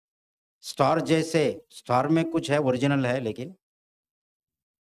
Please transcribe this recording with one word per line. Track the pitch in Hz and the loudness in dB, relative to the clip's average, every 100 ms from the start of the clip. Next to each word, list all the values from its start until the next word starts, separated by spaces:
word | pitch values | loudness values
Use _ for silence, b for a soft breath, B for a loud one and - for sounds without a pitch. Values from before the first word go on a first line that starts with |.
| _ _ _ _ _ _ | _ _ _ _ _ _
स्टार | - - 135 160 | -12 0 2 2
जैसे। | 135 160 160 165 135 - - | 2 0 2 0 0 -4 -14
स्टार | - - 123 143 | -18 0 0 2
में | 165 165 | 2 2
कुछ | 165 131 | -2 0
है, | 147 | 0
ओरिजिनल | 135 123 143 139 123 | 2 0 0 0 0
है, | 131 | -2
लेकिन, | 113 104 139 190 _ _ _ _ _ _ _ _ _ _ _ _ | -4 -8 -12 -14 _ _ _ _ _ _ _ _ _ _ _ _